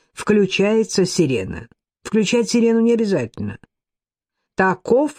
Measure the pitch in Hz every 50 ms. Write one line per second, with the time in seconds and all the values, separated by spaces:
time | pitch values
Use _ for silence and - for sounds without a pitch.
0 | _ _ _ - - - 214 208 196 185 - - 196 208 220 220 220 - - 196
1 | 185 180 - - 165 135 127 98 95 - - - - - _ _ _ _ _ _
2 | _ - - 220 202 - 240 240 226 - - 240 226 233 226 226 226 233 233 220
3 | 226 202 190 143 117 - - - 104 101 - - - _ _ _ _ _ _ _
4 | _ _ _ _ _ _ _ _ _ _ _ - 190 190 175 - _ - 226 262
5 | 302 294 -